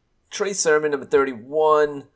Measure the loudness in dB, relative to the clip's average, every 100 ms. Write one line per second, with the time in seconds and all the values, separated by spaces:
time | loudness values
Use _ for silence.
0 | _ _ _ -8 -6 -2 2 2 0 -4
1 | 0 0 0 -4 -6 0 2 4 2 -4
2 | -16